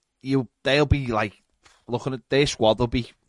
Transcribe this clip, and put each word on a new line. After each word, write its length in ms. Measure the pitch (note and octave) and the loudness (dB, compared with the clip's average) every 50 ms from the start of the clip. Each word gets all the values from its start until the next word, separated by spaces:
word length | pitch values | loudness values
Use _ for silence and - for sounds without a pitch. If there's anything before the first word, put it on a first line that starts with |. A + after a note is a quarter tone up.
| _ _ _ _ | _ _ _ _
you, 260 | - C3 C3+ C3+ B2+ - _ _ - | -6 -4 -2 -2 -2 -4 _ _ -2
they'll 220 | B2+ C3+ D3 D3+ | 0 2 2 2
be, 220 | C#3 D3+ C#3+ C3+ A#2+ | 2 2 0 0 -2
like, 340 | A#2 G#2+ G#2+ G#2 - _ _ _ _ _ _ _ _ _ _ - | -2 -2 -2 -4 -6 _ _ _ _ _ _ _ _ _ _ -8
looking 260 | A#2 A#2 - C3+ C3 | -8 -6 -4 -6 -8
at 160 | B2+ - _ | -8 -6 _
their 160 | - C3+ D3 | 0 2 2
squad, 320 | C#3 - - A#2+ G#2+ A2 G#2 | 0 0 2 4 4 4 4
they'll 100 | B2 A#2 | 0 -2
be 220 | A#2 B2+ A#2 - - _ _ | -2 -4 -4 -6 -10 _ _